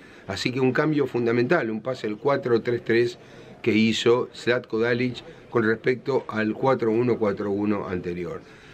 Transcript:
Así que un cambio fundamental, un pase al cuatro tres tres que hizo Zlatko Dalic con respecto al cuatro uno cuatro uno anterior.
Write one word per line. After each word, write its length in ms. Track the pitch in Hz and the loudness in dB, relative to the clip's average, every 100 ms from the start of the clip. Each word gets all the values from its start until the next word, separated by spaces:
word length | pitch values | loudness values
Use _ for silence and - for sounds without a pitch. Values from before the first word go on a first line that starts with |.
| - - - | -20 -16 -10
Así 240 | 98 131 | -6 -4
que 80 | 127 | 0
un 120 | 131 | 2
cambio 360 | 127 151 147 131 | 2 0 0 0
fundamental, 640 | 123 117 120 120 170 113 | 0 0 2 2 2 0
un 120 | 110 | -4
pase 260 | 131 127 107 | -6 -6 -6
al 100 | 107 | -4
cuatro 440 | 143 139 127 113 | -2 0 2 0
tres 220 | 123 117 | 2 -2
tres 340 | - 113 120 - - - - - | 2 2 2 -2 -18 -20 -20 -4
que 120 | 113 | 2
hizo 560 | 107 113 107 117 120 - - | 4 4 4 4 2 0 -4
Zlatko 440 | 113 123 117 110 | -2 -2 -2 -2
Dalic 440 | 117 120 127 120 - - - | 0 0 -2 -6 -16 -20 -4
con 140 | 123 | 0
respecto 640 | 110 110 127 127 - 127 - | 2 2 0 -2 0 -2 -2
al 260 | 107 107 | -2 -2
cuatro 380 | 107 135 127 113 | 0 0 2 2
uno 260 | 113 123 107 | 2 2 0
cuatro 340 | 107 98 101 | 0 -2 -2
uno 360 | 101 104 101 73 | 0 0 -2 -2
anterior. 540 | 92 87 87 82 76 - - - | -6 -6 -6 -8 -10 -14 -20 -20